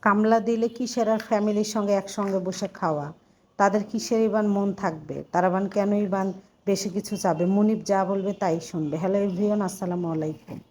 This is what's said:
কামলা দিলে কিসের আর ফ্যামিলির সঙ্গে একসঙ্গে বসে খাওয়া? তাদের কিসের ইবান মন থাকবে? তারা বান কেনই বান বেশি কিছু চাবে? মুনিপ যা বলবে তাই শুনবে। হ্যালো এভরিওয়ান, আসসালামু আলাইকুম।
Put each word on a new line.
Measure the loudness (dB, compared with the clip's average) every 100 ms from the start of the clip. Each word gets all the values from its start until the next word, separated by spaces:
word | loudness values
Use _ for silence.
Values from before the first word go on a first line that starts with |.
কামলা | 4 4 4 4
দিলে | 2 0 -2
কিসের | -2 -4 0 0
আর | 0
ফ্যামিলির | 0 0 2 0
সঙ্গে | 0 -2 2
একসঙ্গে | 0 0 -6 -2 -2
বসে | -2 -4 -8
খাওয়া? | -4 -2 -2 -4 -12 _ _ _ 2
তাদের | 4 4
কিসের | -2 -6 -2 2
ইবান | 2 2 2
মন | 2 0
থাকবে? | -2 -4 -4 -10 -10 -2
তারা | 0 2
বান | 2 -2
কেনই | 0 0 0 0
বান | -2 -2 -6 -14 _ -2
বেশি | -2 0
কিছু | -4 -6 -2
চাবে? | 0 2 2
মুনিপ | 4 4 2
যা | 0 0
বলবে | 2 0 -2
তাই | -2 0 -2
শুনবে। | -2 -4 -2 -2
হ্যালো | 0 0
এভরিওয়ান, | 0 0 0 2
আসসালামু | -2 -4 -4 -2 -2
আলাইকুম। | -2 -4 -6 -12 -16 -14